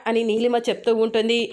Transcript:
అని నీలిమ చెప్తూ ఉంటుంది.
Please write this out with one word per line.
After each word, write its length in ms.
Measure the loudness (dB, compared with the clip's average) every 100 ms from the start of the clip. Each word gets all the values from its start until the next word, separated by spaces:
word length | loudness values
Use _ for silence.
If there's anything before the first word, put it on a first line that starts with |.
| -2
అని 160 | 0
నీలిమ 320 | 0 0 2 0
చెప్తూ 360 | -2 -2 0 0
ఉంటుంది. 460 | 2 0 0 0 -2